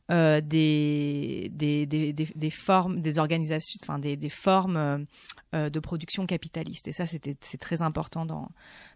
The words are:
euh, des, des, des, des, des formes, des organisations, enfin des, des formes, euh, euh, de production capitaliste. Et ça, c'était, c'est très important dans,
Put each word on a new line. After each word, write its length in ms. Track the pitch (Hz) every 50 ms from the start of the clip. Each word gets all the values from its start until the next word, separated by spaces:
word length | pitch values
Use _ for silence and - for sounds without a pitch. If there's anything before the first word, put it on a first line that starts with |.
| _ -
euh, 300 | 175 170 165 156 151 151
des, 1120 | 156 151 156 160 156 156 151 151 151 147 147 147 147 143 143 143 143 - - - 90 - -
des, 340 | 151 151 147 147 147 147
des, 260 | 143 151 151 156 147 147
des, 160 | 147 156 156 -
des 160 | 156 156 156
formes, 500 | - - - - 190 185 175 185 180 180
des 200 | 160 160 147 165
organisations, 580 | 156 151 165 165 160 156 160 156 156 - - - -
enfin 160 | - 151 143
des, 160 | 139 147 143
des 120 | 143 151 147
formes, 480 | - - - 196 190 190 180 190 180
euh, 220 | 160 151 143 143 147 147 - - - - - - - _ _ -
euh, 160 | 165 151 147
de 80 | 143 156
production 480 | 151 - 175 165 156 - - - 190
capitaliste. 640 | 175 190 160 - 165 - 165 160 156 165 - - -
Et 40 | 156
ça, 140 | - 180
c'était, 300 | 165 170 151 - 139 143 -
c'est 180 | - - - 143
très 220 | - - 175 165
important 460 | 165 160 151 160 160 - - 170 160
dans, 220 | 160 160 156 - - - _ - - - - - - _